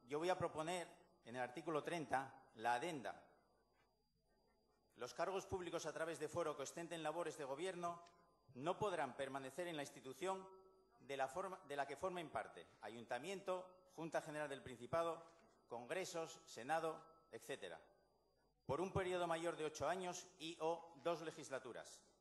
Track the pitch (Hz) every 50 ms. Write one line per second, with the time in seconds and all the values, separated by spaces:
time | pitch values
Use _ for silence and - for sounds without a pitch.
0 | - 120 135 147 165 180 185 180 175 165 - 147 156 160 180 180 170 - - -
1 | - - - _ _ 120 113 127 123 123 - 170 165 170 160 143 139 - 160 170
2 | 151 - - 131 135 127 - - - - - 117 110 117 120 123 139 175 165 143
3 | 107 98 - - - - - - _ _ _ _ _ _ _ _ _ _ _ _
4 | _ _ _ _ _ _ _ _ _ _ _ _ _ _ _ _ _ _ _ -
5 | 113 123 - - 165 180 190 190 180 - 196 190 180 170 170 165 147 160 143 151
6 | 160 160 165 143 151 143 - 170 170 156 147 - 135 131 - - 170 160 170 165
7 | 160 151 156 170 170 156 147 - 147 127 135 139 170 190 180 175 175 175 170 170
8 | - - - - - - - _ _ - 131 123 135 165 190 - 214 208 185 160
9 | 147 131 117 - 139 135 135 139 135 131 127 - 180 175 170 151 143 135 - 143
10 | 127 131 131 - 175 185 190 190 190 190 - - - - - - - _ - -
11 | 131 123 139 135 131 131 - 175 185 190 180 - - 135 143 143 139 139 147 -
12 | - 190 180 180 165 143 - 113 104 - - 90 82 - - - - 107 110 117
13 | 117 - 123 123 131 175 196 190 196 - 185 180 180 185 - - - - - -
14 | 165 165 - 165 151 156 147 151 151 143 139 131 117 127 127 113 123 120 - 165
15 | 170 170 160 160 - - - - - - - - _ _ 123 117 120 120 151 180
16 | 185 - - 165 160 151 - - - - - - 113 131 156 165 160 160 156 160
17 | - - - - - _ - 113 - - 139 - - 92 82 80 - - - -
18 | _ _ _ _ _ _ _ _ _ _ _ _ _ - 127 147 180 196 190 202
19 | 190 180 185 180 175 170 165 165 165 170 160 147 156 151 - - 143 147 175 190
20 | 185 180 170 - - - - - 151 160 170 - 156 160 170 165 - - - 139
21 | 127 165 170 156 165 160 - - 147 - 135 127 - 123 104 85 78 - - -
22 | - - - _